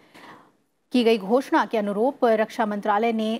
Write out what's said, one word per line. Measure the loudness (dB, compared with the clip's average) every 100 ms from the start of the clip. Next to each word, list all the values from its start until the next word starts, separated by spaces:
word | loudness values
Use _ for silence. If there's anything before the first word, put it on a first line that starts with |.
| _ -20 -20 -20 _ _ _ _ _
की | 0
गई | 2 2
घोषणा | 2 0 2 0 0
के | -2
अनुरूप | -2 0 -2 0 2
रक्षा | 2 0 -2 -4
मंत्रालय | -2 -2 0 0
ने | -2 -4 -6